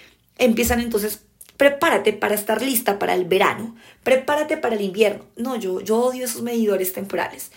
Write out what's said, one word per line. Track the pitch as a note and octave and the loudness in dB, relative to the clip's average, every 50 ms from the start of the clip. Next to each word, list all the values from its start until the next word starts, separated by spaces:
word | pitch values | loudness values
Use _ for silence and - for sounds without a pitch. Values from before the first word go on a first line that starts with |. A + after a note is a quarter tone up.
| - - _ _ _ _ _ - | -20 -20 _ _ _ _ _ 4
empiezan | B3+ A#3+ A3+ A3+ A#3+ A#3+ B3 A#3 | 4 6 6 4 4 2 2 2
entonces, | A#3+ A#3 A#3 G#3 G3+ G#3+ G#3 - - _ _ _ - - - | 2 0 0 0 0 -2 -4 -8 -12 _ _ _ -20 -20 0
prepárate | - C#4 C#4+ C#4+ C#4 E4 E4 B3 F#3+ - A3 | 4 4 4 4 2 2 2 2 2 2 0
para | G#3 - G#3+ G3+ G#3 | -2 0 -2 -2 -2
estar | G3+ - - A3 A3 | -2 -2 -2 -2 -2
lista | B3 C4+ C4+ A#3 - G#3+ G3+ G3+ | -2 -2 -2 -2 -2 -2 -2 -2
para | F#3 F3+ F3+ | -2 0 0
el | F#3 F#3 | 0 2
verano, | E3 F#3 G3 G3 D3+ - - A3 A3+ - - - - - _ | 2 2 4 4 2 2 -2 -6 -10 -12 -16 -20 -20 -20 _
prepárate | _ A#3+ C4 C4 C4 - D4 D4+ D4+ D4+ D#4+ | _ -2 -2 0 0 0 -2 -2 0 -2 -2
para | D#4 - A#3+ A3+ | -2 -2 -2 -2
el | G#3 | -2
invierno". | G3+ G3 F3 G3+ A3 G3+ G3+ - - - _ | -2 -4 0 2 2 2 2 -2 -10 -16 _
No, | - A#3 C4 C4 | -8 -6 -6 -4
yo, | A#3 F#3+ F#3 F#3 F#3+ | -4 -4 -4 -4 -4
yo | G3 G3+ A3 A3+ | -2 0 0 2
odio | B3 B3+ B3+ B3+ B3+ | 2 0 -2 -2 -6
esos | A#3+ A#3 A3+ | -6 -6 -6
medidores | A#3 A#3+ A#3+ A#3 A3 G#3 G3 F#3 F#3 F#3 | -4 -2 0 2 2 2 2 2 0 -2
temporales. | - G3+ G3 G3 - F3 - - - - - - - | -4 -6 -6 -4 -4 -4 -4 -4 -6 -10 -14 -16 -16